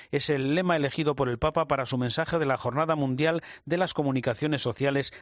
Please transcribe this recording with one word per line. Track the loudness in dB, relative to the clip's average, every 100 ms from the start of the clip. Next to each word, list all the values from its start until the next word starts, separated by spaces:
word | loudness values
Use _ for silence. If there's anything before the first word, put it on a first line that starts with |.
| -4
Es | -2 0
el | 0 2
lema | 0 2 2
elegido | 2 0 0 2
por | 0
el | 2
Papa | 0 0 0
para | 0 0
su | 0
mensaje | 0 0 0 0
de | 2
la | 0
Jornada | 0 -2 0 0
Mundial | 0 0 0 0 -4 -16 -4
de | -2
las | 0 0
Comunicaciones | 0 0 0 -2 -2 0
Sociales | -2 0 0 0 -2 -8